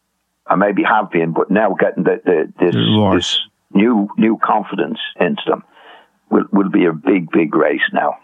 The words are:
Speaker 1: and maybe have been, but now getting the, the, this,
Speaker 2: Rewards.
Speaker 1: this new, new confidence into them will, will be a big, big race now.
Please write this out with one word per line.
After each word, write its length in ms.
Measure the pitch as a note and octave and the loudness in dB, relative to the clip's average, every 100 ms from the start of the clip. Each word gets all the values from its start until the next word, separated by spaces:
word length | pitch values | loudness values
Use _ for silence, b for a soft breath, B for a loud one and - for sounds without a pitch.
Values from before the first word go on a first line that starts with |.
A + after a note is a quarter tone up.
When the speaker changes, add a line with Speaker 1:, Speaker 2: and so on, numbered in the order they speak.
| _ _ _ _ - | _ _ _ _ -4
Speaker 1:
and 100 | E2+ | 0
maybe 240 | G2+ G2 | 0 0
have 280 | - A2 G2 | 0 0 0
been, 220 | F2 E2 | -2 -2
but 180 | D#2+ - | -2 0
now 240 | G2 G#2+ F#2 | 2 0 0
getting 240 | G2+ - | -2 0
the, 160 | F#2+ F2+ | -2 0
the, 280 | - E2 - - | 0 0 0 -2
this, 160 | F2 | 0
Speaker 2:
Rewards. 420 | E2+ A2 G#2+ G#2 F2+ - | 2 2 2 2 0 0
Speaker 1:
this 140 | - - _ _ | -4 -6 _ _
new, 340 | G2 A2 A2+ G2+ - | 0 2 2 0 0
new 220 | A2 A2 | 0 2
confidence 560 | - A2 G2 G2 D#2 - - - | 0 0 -2 -6 -6 -6 -8 -4
into 220 | - - - | -2 -2 -4
them 160 | - - B B B B B - | -4 -6 B B B B B -2
will, 140 | - - | 0 2
will 200 | G2 G2 | 0 2
be 160 | G2+ F2 | 2 0
a 60 | |
big, 380 | D#2 - F#2+ D#2+ | 0 0 0 0
big 240 | E2 D#2+ | -2 0
race 260 | D#2 D2 C#2+ - | 0 0 0 -2
now. 240 | - D2 - | -2 -4 -4